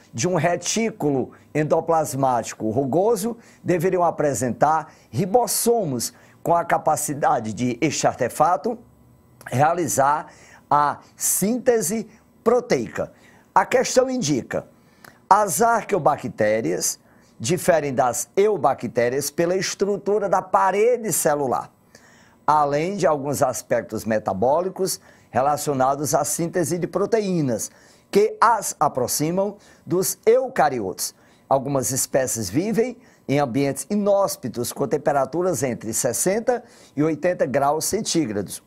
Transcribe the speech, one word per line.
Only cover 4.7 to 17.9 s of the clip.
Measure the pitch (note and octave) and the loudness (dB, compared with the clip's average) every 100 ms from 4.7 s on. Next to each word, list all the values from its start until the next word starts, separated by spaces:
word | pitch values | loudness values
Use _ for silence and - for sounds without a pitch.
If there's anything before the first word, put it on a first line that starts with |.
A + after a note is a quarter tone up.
| D#3 D3+ - _ | 2 -4 -16 _
ribossomos | A#2 F#3 A#3+ A3 - A3+ A#3 E3 A#2+ - - - _ | -4 2 2 2 0 2 2 0 -4 -6 -10 -20 _
com | - E3+ | 0 0
a | - | 2
capacidade | E3 D#3+ D3 - C#3+ E3 C#3 A2 | 0 0 0 -2 0 0 0 -2
de | G2 B2 - | -4 -4 0
este | D#3 - C3 | 0 2 0
artefato | - A#2+ - E3+ F#3+ A3+ A#3 - _ _ _ _ _ - | 0 -2 2 2 2 -2 -6 -12 _ _ _ _ _ -4
realizar | B2+ D#3 F3 C#3+ C3+ C3+ D3+ E3+ - - - _ | 2 2 2 0 2 2 0 -4 -20 -20 -20 _
a | D3 D3 A#2 - - | 2 2 -2 -12 -6
síntese | - - G3 A#3+ B3+ A3+ D#3 A3 - - _ _ | -4 0 0 0 2 2 0 -4 -8 -16 _ _
proteica. | A3+ B3 B3 D3 G#2+ - - - - - _ | 0 0 2 -2 -2 -6 -8 -12 -20 -20 _
A | F#3 G3 | 0 2
questão | B3+ - B3+ C4 | 2 2 2 2
indica, | B3+ D3+ B2+ - E2+ - _ _ _ - - - | -2 0 -2 -2 -8 -8 _ _ _ -20 -20 2
as | G3+ G3+ E3 | 2 2 2
arqueobactérias | A#3 A3+ - F#3+ D3 C3+ B2+ - G#2+ A2 D3 F3 - - _ _ _ - | 2 2 -2 0 0 0 -4 0 0 2 -2 -4 -4 -8 _ _ _ -8
diferem | A#2+ F3 - D#3+ C#3+ | -2 0 2 2 0